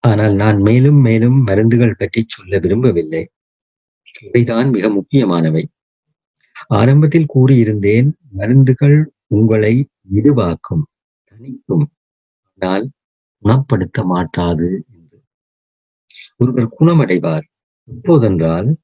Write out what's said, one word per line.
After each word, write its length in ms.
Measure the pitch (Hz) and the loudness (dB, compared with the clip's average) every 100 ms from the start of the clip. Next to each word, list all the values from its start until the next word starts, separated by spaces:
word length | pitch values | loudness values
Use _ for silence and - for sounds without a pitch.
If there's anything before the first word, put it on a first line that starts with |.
ஆனால் 320 | 123 107 107 101 | 0 0 0 0
நான் 240 | 107 104 | 0 2
மேலும் 380 | 101 120 135 147 | 2 2 4 4
மேலும் 360 | 123 113 117 135 | 4 2 2 2
மருந்துகள் 560 | 117 98 110 117 120 98 | 2 2 2 2 0 0
பற்றி 240 | 98 120 | -6 -4
சொல்ல 360 | 113 - 92 98 | -6 -10 -6 -4
விரும்பவில்லை. 640 | 87 104 127 98 156 160 170 _ _ _ _ _ _ _ _ - | -2 0 0 -2 -4 -8 -10 _ _ _ _ _ _ _ _ -20
இவைதான் 480 | 104 120 120 113 135 | -4 -2 0 0 -2
மிக 200 | 113 107 | 0 -2
முக்கியமானவை. 760 | 101 90 135 107 87 80 80 78 _ _ _ _ _ _ _ _ - - | -2 -2 -2 0 0 0 -2 -6 _ _ _ _ _ _ _ _ -20 -4
ஆரம்பத்தில் 600 | 101 127 139 156 165 151 | 0 4 4 2 0 0
கூறியிருந்தேன், 760 | 135 127 135 110 107 98 110 139 - 135 | 2 4 4 2 0 0 2 0 -4 _
மருந்துகள் 680 | 98 107 131 131 127 143 147 156 _ _ | -8 0 2 2 2 2 2 0 _ _
உங்களை 440 | 104 110 110 107 120 143 _ 95 | 0 2 2 0 0 -2 _ -6
மெதுவாக்கும், 760 | 98 127 127 92 80 - 87 147 _ _ _ _ | 0 2 0 -2 -6 -6 -6 -6 _ _ _ _
தணிக்கும், 600 | 107 131 247 - 165 147 _ _ _ _ _ | -20 -18 -18 -4 -4 -4 _ _ _ _ _
ஆனால் 420 | _ _ 92 95 123 _ _ _ _ _ | _ _ -6 -4 -6 _ _ _ _ _
குணப்படுத்த 640 | 101 123 139 107 92 - 90 | 0 0 0 -4 -4 -6 -4
மாட்டாது 640 | 87 87 - 87 80 87 95 - | -4 -4 -4 -4 -2 -4 -6 -12
என்று. 320 | 90 80 _ _ _ _ _ _ _ _ _ _ - - _ | _ _ _ _ _ _ _ _ _ _ _ _ -20 -20 _
ஒருவர் 340 | 123 123 113 | -2 0 -6
குணமடைவார் 760 | - 160 165 113 90 82 80 - _ _ _ _ | 0 2 2 0 -2 -2 -6 -8 _ _ _ _
எப்போதென்றால் 840 | 120 120 160 113 92 82 82 110 156 | -12 0 2 2 0 -2 -2 -4 -6